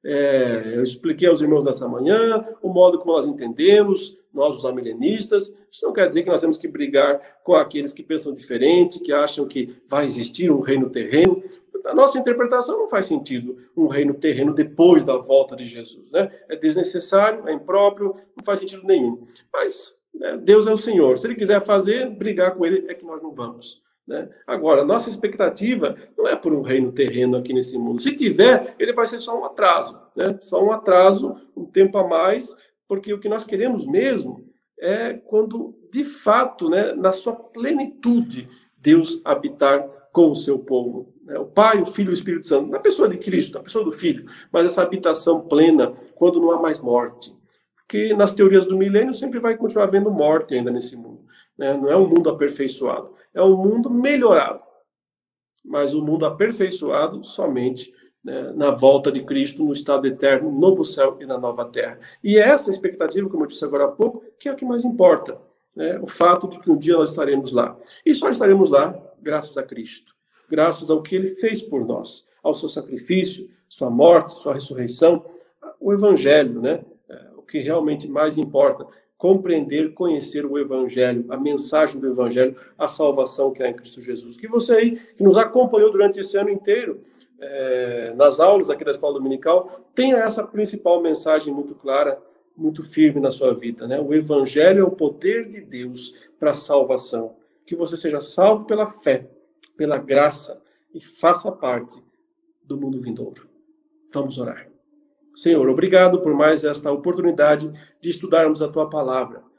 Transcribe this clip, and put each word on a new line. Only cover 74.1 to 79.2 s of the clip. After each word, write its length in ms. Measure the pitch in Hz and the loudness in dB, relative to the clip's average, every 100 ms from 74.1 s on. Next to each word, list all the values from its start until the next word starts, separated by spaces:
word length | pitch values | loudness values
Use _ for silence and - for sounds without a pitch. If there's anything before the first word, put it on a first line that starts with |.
| 170 - | 8 4
sua 200 | - 147 | -10 -8
ressurreição, 720 | 139 - 127 117 120 170 165 - - _ _ - - | -8 -8 -8 -8 2 4 4 -6 -20 _ _ -20 -8
o 120 | 202 | -2
evangelho, 680 | 202 208 151 135 151 127 117 | 2 4 4 4 4 2 -4
né? 240 | 123 170 - _ _ | -4 -6 -10 _ _
É, 220 | - - - | -20 -20 -20
o 60 | |
que 160 | _ 151 | _ -10
realmente 480 | 135 165 151 147 147 | -4 -2 -2 -4 -6
mais 280 | 143 156 151 | -2 -2 -2
importa, 500 | 147 139 139 - - _ _ | -2 2 2 0 -12 _ _
compreender, 800 | _ | _